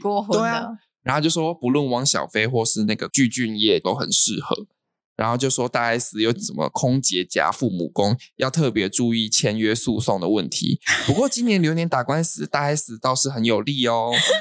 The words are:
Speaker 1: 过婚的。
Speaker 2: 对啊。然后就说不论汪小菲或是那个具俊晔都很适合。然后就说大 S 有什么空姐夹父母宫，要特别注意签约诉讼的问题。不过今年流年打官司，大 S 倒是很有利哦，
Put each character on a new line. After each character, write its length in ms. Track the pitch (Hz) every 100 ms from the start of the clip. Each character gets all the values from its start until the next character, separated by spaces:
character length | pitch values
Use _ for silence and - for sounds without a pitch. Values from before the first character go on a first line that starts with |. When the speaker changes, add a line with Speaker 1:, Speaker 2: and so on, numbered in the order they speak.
Speaker 1:
过 220 | 202 202
婚 100 | 202
的。 60 | 214
Speaker 2:
对 100 | 226
啊。 200 | 233 214 226 _ _
然 120 | 127
后 60 | 147
就 80 | 156
说 260 | 165 160
不 140 | 170 123
论 220 | 143 139
汪 140 | 120
小 220 | 135 101 67
菲 200 | 107 113
或 180 | 123
是 200 | 113 110
那 120 | 107 107
个 120 | -
具 200 | - 123
俊 260 | 127 113 107
晔 200 | 107 87
都 160 | 92
很 160 | 104 -
适 300 | - - 101
合。 260 | - - - _ _ _ _ -
然 120 | 110
后 80 | 123
就 140 | 135
说 180 | 127 120
大 140 | 123 120
S 360 | 117 - 107
有 80 | 110
什 220 | 117 -
么 140 | 71 73
空 340 | - 127 135
姐 220 | - 90
夹 260 | 90 - 78
父 180 | - 117
母 200 | 90 85
宫， 280 | - 101 120 - -
要 120 | 131
特 220 | 160 139
别 180 | 104 98
注 240 | - 120
意 160 | 117 107
签 300 | - 117 110
约 160 | 107
诉 240 | 113 - 107
讼 220 | - 95
的 80 | 85
问 200 | 107 76
题。 320 | - - - - - -
不 40 |
过 160 | 185 277
今 160 | 233
年 160 | 240 196
流 140 | 156
年 140 | 165 165
打 160 | 131
官 180 | 123 156
司， 240 | 165 - 147
大 140 | 147 143
S 300 | 147 - 110
倒 200 | 127 127
是 120 | 139
很 160 | 127
有 160 | 113 107
利 240 | 110 139 120
哦， 240 | 117 117 120 - 640